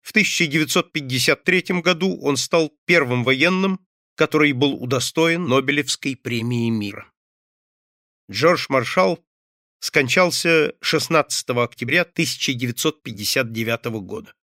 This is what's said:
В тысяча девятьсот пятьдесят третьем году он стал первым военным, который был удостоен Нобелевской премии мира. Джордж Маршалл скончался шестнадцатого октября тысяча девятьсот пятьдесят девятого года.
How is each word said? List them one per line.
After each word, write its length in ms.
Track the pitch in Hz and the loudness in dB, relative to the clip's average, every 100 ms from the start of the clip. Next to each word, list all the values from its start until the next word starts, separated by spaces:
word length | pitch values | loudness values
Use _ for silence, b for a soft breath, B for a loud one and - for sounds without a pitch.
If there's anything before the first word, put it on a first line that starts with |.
В 100 | - | 0
тысяча 360 | 214 202 - 170 | 0 0 0 0
девятьсот 440 | 151 139 180 - | 0 0 0 -2
пятьдесят 520 | 156 135 127 123 143 | -8 -4 -2 0 2
третьем 380 | - 180 - 180 | 2 0 0 -2
году 380 | 175 170 190 180 | 0 0 0 0
он 140 | 143 135 | -2 -2
стал 380 | - 170 156 _ - | 0 0 0 _ 2
первым 380 | 175 135 127 | 2 4 0
военным, 640 | 120 135 165 185 190 190 _ _ _ - | 2 2 2 2 0 -2 _ _ _ -2
который 380 | 156 156 147 | 0 4 2
был 200 | 127 139 | 2 0
удостоен 720 | - 127 131 - - 165 165 165 | 0 -2 -2 -2 0 0 0 2
Нобелевской 720 | 131 135 147 143 - 139 127 | 0 2 -2 -2 -4 -6 -8
премии 540 | - 120 117 120 117 | -6 -4 -2 0 0
мира. 400 | 113 104 104 - _ _ _ _ _ _ _ _ _ _ _ - | 0 -4 -10 -18 _ _ _ _ _ _ _ _ _ _ _ -12
Джордж 340 | 101 156 165 - | 0 2 2 0
Маршалл 540 | 135 113 - 190 170 _ _ _ _ _ _ | -2 0 2 2 0 _ _ _ _ _ _
скончался 920 | - 156 127 185 180 - 170 160 147 - | -2 0 2 2 2 2 2 2 2 -2
шестнадцатого 840 | - 156 - 160 - - - 120 | -2 -2 2 0 0 -6 -2 -2
октября 420 | 120 - 123 165 170 | -2 -4 -2 -2 -2
тысяча 480 | - 151 - - | -2 -4 -2 -4
девятьсот 500 | 127 123 120 160 - | -2 -4 -2 -4 -4
пятьдесят 480 | 143 104 104 139 117 | -14 -8 -2 -2 -2
девятого 480 | 113 113 117 120 110 | -4 -4 -4 -4 -8
года. 340 | 92 104 - _ | -8 -12 -12 _